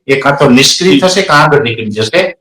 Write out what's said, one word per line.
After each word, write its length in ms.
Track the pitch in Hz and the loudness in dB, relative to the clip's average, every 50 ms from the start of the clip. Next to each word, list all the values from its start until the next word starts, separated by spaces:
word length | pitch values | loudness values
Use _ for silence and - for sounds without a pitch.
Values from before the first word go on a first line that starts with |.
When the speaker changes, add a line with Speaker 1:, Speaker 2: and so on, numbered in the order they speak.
| - | -4
Speaker 1:
એ 80 | 135 135 | -4 -2
કાં 220 | 135 - 139 139 | 0 0 -2 0
તો 120 | - 147 131 | 2 2 2
નિષ્ક્રિય 420 | 123 127 - - - - 175 190 | 4 4 2 2 0 0 0 2
Speaker 2:
જી. 80 | 143 139 | 2 2
Speaker 1:
થશે, 220 | 185 185 185 196 | 2 0 0 -2
કાં 220 | - - 147 147 156 | -2 0 2 2 2
આગળ 200 | 151 147 131 120 | 2 2 0 0
નીકળી 280 | 117 113 110 110 104 | -2 -6 -8 -8 -8
જશે. 460 | 101 - - - - 180 190 - - _ | -6 -6 -4 -2 -2 -2 -2 -2 -6 _